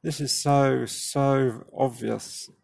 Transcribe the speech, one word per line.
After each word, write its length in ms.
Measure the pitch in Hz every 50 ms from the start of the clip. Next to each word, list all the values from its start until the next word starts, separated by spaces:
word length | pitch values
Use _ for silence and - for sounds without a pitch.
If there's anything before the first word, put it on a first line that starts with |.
| -
this 160 | 160 151 -
is 140 | 147 127 -
so, 520 | - - 143 143 139 139 135 131 127 123
so 760 | 110 - - - - - 143 139 139 139 135 135 127 110 113 - - -
obvious 760 | - 135 131 117 120 117 110 113 110 - - - - - - - _